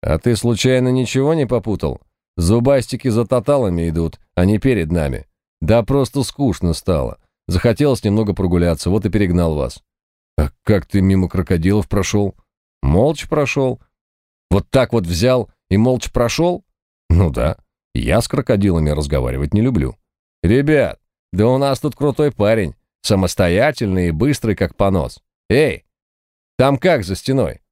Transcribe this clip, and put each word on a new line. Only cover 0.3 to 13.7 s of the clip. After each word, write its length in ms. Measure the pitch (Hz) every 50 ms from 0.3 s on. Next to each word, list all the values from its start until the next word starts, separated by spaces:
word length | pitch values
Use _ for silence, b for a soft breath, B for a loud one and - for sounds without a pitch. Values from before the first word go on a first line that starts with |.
| 117
случайно 540 | - - 120 117 95 - 127 127 127 127 127
ничего 440 | 127 131 127 113 - 131 135 143 165
не 120 | 160 139
попутал? 560 | 104 123 117 - 113 101 90 - 76 64 - _ _ _ _ _ _ _
Зубастики 720 | - 85 85 107 120 120 131 139 135 113 - - 120 - 131
за 160 | 107 113 120
таталами 640 | 95 131 123 98 - 143 139 123 98 87 85 85 85
идут, 300 | 78 82 82 80 - - _ _ _
а 100 | - 90
не 140 | 95 107 104
перед 320 | - 135 127 104 82 76
нами. 360 | 85 87 78 69 64 55 - _ _ _ _ _ _ _
Да 220 | - 76 110 117 110
просто 400 | - 135 143 131 120 - 143 127
скучно 500 | - - - 143 127 90 - - 87 80
стало! 460 | - - - 90 76 65 58 60 _ _ _ _ _ _
Захотелось 560 | - 87 90 - 123 110 - 147 147 131 - -
немного 300 | 107 101 107 110 101 87
прогуляться, 560 | - 95 90 85 87 85 87 82 78 - 87
вот 160 | 92 107 95
и 40 | 107
перегнал 460 | 85 107 101 90 87 87 87 82 78
вас". 280 | 73 67 60 - - _ _ _ _ _ _ _ _ _ _ _
"А 120 | - 73 69 - _ _
как 240 | - 107 95 -
ты 140 | _ - 101
мимо 280 | 92 95 95 95 92 82
крокодилов 580 | - 92 87 - 98 85 80 92 101 107 95
прошел?" 480 | - - 104 92 - - 104 104 95 - _ _ _ _ _ _ _ _ _
"Молча 460 | - 65 73 92 117 151 165 - -
прошел". 540 | - - 151 143 127 - 143 135 127